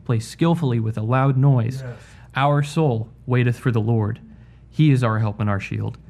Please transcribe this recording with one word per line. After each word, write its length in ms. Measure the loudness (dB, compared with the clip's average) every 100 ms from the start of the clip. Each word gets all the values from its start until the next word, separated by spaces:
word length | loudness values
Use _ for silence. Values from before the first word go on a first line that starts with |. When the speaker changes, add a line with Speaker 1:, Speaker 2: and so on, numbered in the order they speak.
Speaker 1:
Play 160 | -4 -4
skillfully 600 | -4 -2 0 0 0 -2
with 180 | -2 -4
a 60 |
loud 340 | -2 0 2 4
noise. 460 | 4 4 2 -4 -10
Speaker 2:
Yes. 120 | -16 -20 -20 -10 -2
Speaker 1:
Our 280 | 0 0
soul 460 | 0 0 0 0 -4 -10 -2
waiteth 300 | 0 2 0
for 120 | 0
the 100 | 0
Lord. 380 | 0 0 0 -4 -12 -20 -20 -20 -10
He 220 | 0 4
is 120 | 4
our 160 | 2 0
help 200 | -2 -2
and 100 | -2
our 100 | -2
shield. 380 | -4 -6 -6 -10 -14